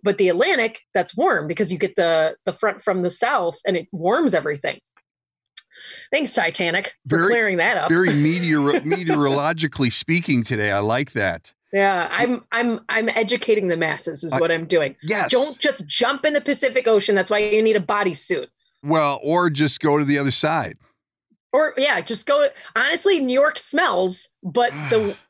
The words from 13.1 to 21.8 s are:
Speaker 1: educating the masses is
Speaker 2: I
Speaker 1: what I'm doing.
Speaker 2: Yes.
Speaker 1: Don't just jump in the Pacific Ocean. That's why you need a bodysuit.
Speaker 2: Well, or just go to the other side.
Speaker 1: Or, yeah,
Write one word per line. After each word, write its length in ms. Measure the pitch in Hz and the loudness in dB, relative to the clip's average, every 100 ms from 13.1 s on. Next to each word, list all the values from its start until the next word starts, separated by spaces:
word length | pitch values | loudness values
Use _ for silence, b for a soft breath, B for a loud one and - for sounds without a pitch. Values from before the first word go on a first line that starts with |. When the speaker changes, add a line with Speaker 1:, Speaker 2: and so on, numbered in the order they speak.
Speaker 1:
educating 580 | 226 220 247 - 214 190 | -2 -2 -2 2 0 2
the 80 | 165 | -2
masses 480 | 160 147 - 151 | -2 -4 -8 -8
is 80 | 165 | -4
Speaker 2:
I 60 | 131 | 0
Speaker 1:
what 100 | 165 | 0
I'm 140 | 165 | 0
doing. 320 | 165 170 143 - | 0 0 0 -6
Speaker 2:
Yes. 280 | 156 208 - | -6 -4 0
Speaker 1:
Don't 280 | 254 294 277 | 0 0 -2
just 280 | 302 262 151 | -4 -4 -4
jump 380 | - 233 277 | 0 0 0
in 80 | 311 | 0
the 80 | 294 | 0
Pacific 480 | 285 269 269 247 247 | -2 -2 0 0 4
Ocean. 260 | 214 202 | 2 4
That's 160 | 202 185 | 0 0
why 80 | 208 | 0
you 240 | 208 214 | 2 2
need 140 | 220 208 | 4 2
a 40 | |
bodysuit. 680 | 170 208 196 151 - 165 131 _ _ _ | 0 -2 -2 -4 -4 -4 -6 _ _ _
Speaker 2:
Well, 380 | 143 160 147 135 | -2 0 2 -2
or 280 | 143 170 175 | 0 2 2
just 300 | 143 151 - | 2 0 0
go 180 | 156 147 | 2 2
to 60 | |
the 140 | 143 143 | 2 0
other 120 | 139 | 0
side. 480 | 131 151 160 98 - _ _ _ _ _ _ _ | 0 0 0 -4 -10 _ _ _ _ _ _ _
Speaker 1:
Or, 220 | - 605 | 0 0
yeah, 240 | 359 | 0